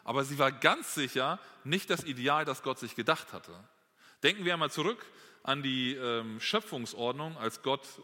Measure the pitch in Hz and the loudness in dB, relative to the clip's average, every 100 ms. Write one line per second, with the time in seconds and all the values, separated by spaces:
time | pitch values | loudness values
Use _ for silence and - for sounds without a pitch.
0 | - 135 135 143 135 127 156 285 - 156 | -2 0 0 4 4 6 6 4 2 -2
1 | 131 127 135 185 - - 131 185 - 170 | 0 0 0 -2 -8 -14 -2 -2 0 -2
2 | 160 127 131 151 151 131 135 127 117 - | -2 -2 2 4 2 -2 -2 -4 -4 0
3 | 113 160 - 85 - 87 104 _ _ _ | 2 2 -2 -14 -16 -18 -20 _ _ _
4 | - - 143 208 180 170 151 - 160 233 | -20 0 2 4 2 2 0 0 -2 -2
5 | - - - - - 143 139 131 123 135 | -8 -20 -20 -8 -2 0 0 0 0 -2
6 | 123 117 113 110 - 214 214 139 113 - | -2 -2 -2 -6 -2 0 -2 -6 -6 -2
7 | 120 135 160 160 113 - 131 139 - - | -2 -2 -6 -4 -4 -2 -2 -2 -4 -12